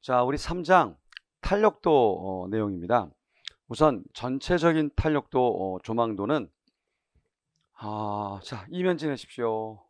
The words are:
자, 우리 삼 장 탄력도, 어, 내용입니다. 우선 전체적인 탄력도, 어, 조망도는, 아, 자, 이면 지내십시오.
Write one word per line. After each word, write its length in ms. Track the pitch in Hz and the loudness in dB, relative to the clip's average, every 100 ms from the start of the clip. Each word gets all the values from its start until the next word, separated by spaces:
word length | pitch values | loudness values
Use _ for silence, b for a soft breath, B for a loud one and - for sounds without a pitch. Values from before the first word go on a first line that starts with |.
자, 220 | - 127 | 0 2
우리 140 | 123 143 | 2 -2
삼 240 | - 175 | -4 -6
장 340 | 156 185 127 80 _ - _ _ | 4 4 4 -4 _ -20 _ _
탄력도, 500 | - 202 214 208 175 147 113 90 92 95 | -2 2 2 2 4 6 6 2 -6 -6
어, 40 | 92 | -4
내용입니다. 640 | 107 107 92 87 120 85 _ _ B B B _ | -2 -2 -4 0 0 0 _ _ B B B _
우선 360 | 120 156 113 - | 2 2 2 -10
전체적인 760 | - 123 135 - 180 165 160 151 - | -10 -6 -6 0 2 4 2 0 0
탄력도, 800 | 156 147 - 135 123 92 95 92 | 0 0 0 0 2 0 -4 -8
어, 40 | |
조망도는, 680 | - 113 117 101 104 151 92 _ _ _ _ _ _ _ _ _ _ _ _ _ | -6 -2 -2 -2 -2 -2 -4 _ _ _ _ _ _ _ _ _ _ _ _ _
아, 640 | 107 107 107 104 104 98 | -8 -6 -4 -4 -6 -8
자, 220 | - 120 95 | -12 -14 -10
이면 260 | 175 185 170 | -2 0 0
지내십시오. 840 | 151 131 - - 117 110 110 107 _ | -2 -6 -10 -4 -2 -2 -6 -12 _